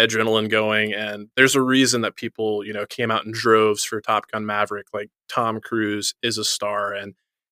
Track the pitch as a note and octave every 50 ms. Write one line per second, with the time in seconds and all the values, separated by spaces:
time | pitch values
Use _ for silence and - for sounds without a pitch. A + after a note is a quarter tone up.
0 | A2+ A2+ A2+ A2 A2+ A2+ A2 A2 G#2+ G#2+ A2 A2 G#2+ G#2+ G#2+ G#2+ G#2+ G#2+ G2 G#2
1 | G#2+ G#2 G#2 G#2 G#2 G#2+ - B2+ C3 C3 - C3+ C3 B2+ C3 C3 C3 A#2+ A#2+ A#2+
2 | A2+ G2+ - - - A2 - - A2 A2 G#2+ G#2 G2+ G#2+ G#2+ G#2 G#2 - - -
3 | A#2+ A2+ A2 A2 G#2 A2 A2 A2 A2+ A#2 A2 A2 A2 G#2+ G#2 G#2 - - A#2 G#2+
4 | - - A2 G#2 - - - G#2+ G#2+ G#2 G#2 G#2 G#2 - G#2 G2+ G2 _ - G#2
5 | G#2 G#2 _ _ _ - - C3 A#2 A2+ A2 A2 - - A#2 A2+ G#2+ G#2 G#2 G#2
6 | G2 - - _ - A#2 G#2+ G#2+ G#2 - - - G#2 G#2 G#2 G#2 G2+ G2+ G2+ G2+
7 | G2+ G2+ F#2+ _ _ _ _ _ _ _